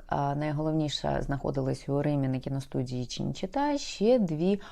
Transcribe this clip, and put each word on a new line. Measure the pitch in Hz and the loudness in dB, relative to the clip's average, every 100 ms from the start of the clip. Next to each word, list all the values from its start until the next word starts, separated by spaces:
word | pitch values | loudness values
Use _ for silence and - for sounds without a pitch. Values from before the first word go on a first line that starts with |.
| - | -2
А, | - 143 143 | 0 0 0
найголовніша | 151 147 156 156 151 - 147 139 | 0 0 0 2 0 0 0 0
знаходилась | 135 139 156 135 131 131 - | 0 -2 0 0 0 -2 -2
у | 139 | 0
Римі | 147 143 131 | 2 2 2
на | 131 | 0
кіностудії | 139 135 135 139 127 127 127 | -2 -6 -4 -4 -2 -4 -4
Чінчіта, | - 147 139 190 - 285 285 | -4 -4 -4 -4 -2 0 0
ще | - - 208 254 | -4 0 4 6
дві | 185 151 180 202 - | 4 2 2 2 -2